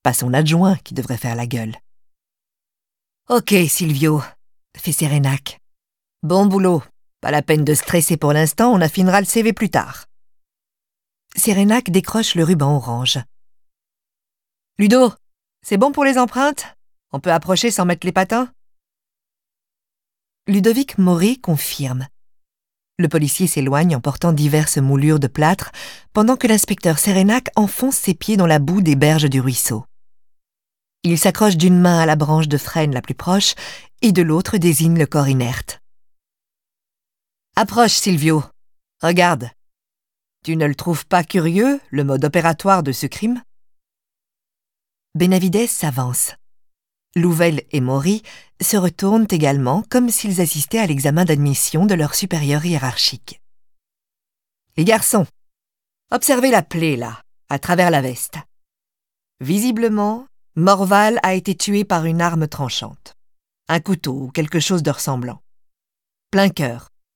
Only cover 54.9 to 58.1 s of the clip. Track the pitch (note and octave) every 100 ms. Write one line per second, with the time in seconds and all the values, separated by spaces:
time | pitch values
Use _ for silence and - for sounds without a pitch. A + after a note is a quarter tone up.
54.9 | A3 - G#3+ - _ _ _ _ _ _
55.9 | _ _ A#3+ - B3+ C4 A3 - E3+ D#3+
56.9 | B2+ A#2 A2+ _ _ - C#3 - F3 F3
57.9 | D3+ C3